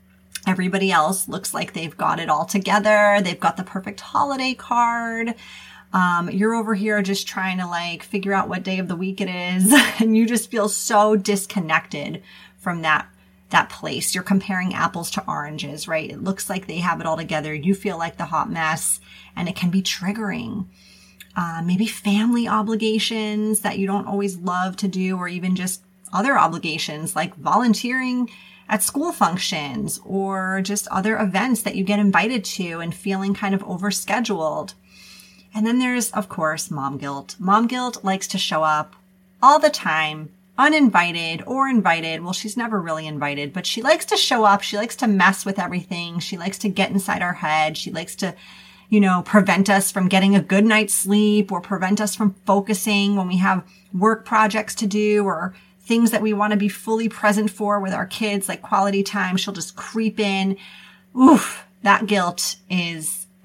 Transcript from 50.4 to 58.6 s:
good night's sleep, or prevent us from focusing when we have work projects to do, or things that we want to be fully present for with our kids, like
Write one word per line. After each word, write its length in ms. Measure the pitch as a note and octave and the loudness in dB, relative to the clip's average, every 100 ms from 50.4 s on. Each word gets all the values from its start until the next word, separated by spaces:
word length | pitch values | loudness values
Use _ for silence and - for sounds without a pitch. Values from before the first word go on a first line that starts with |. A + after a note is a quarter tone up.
good 240 | - G3 | 4 4
night's 300 | A3 G#3+ G#3 | 4 4 2
sleep, 580 | - F#3+ G#3 G#3+ G#3 G3 | -2 2 4 4 4 2
or 80 | F3+ | -2
prevent 400 | - F#3+ F#3+ G#3 | -4 -2 0 0
us 140 | G3+ | 0
from 200 | - G#3 - - | 0 0 0 2
focusing 680 | G3 G3+ G3 A3 G3+ G3+ | 2 2 -2 2 2 2
when 140 | G3+ F3+ | 2 2
we 80 | F3+ | 2
have 260 | F#3+ F#3 - _ _ | 2 0 -4 _ _
work 320 | F3+ G#3+ G#3+ | 2 2 2
projects 500 | - A3 G#3+ G#3+ G#3+ - | 0 2 2 0 -4 -4
to 100 | G#3+ | 0
do, 360 | G#3 G#3+ G#3 | 2 4 4
or 300 | G3 D#3+ F#3 - _ _ - | 2 -2 -4 -10 _ _ 0
things 260 | A#3 A#3 | 4 4
that 100 | G#3+ | 4
we 100 | G#3+ | 2
want 180 | G3+ G#3+ | 2 2
to 60 | G#3 | 2
be 100 | G3+ | 0
fully 440 | - A3+ A3 A3+ | -2 -2 0 -2
present 400 | - G#3 G#3 G#3+ | 0 2 2 0
for 280 | - G#3 G3+ | 0 0 0
with 140 | F#3+ | 0
our 140 | F#3 F#3 | -4 -6
kids, 420 | - G#3+ G3+ F#3+ | -4 -2 -2 -4
like 140 | F3 | -8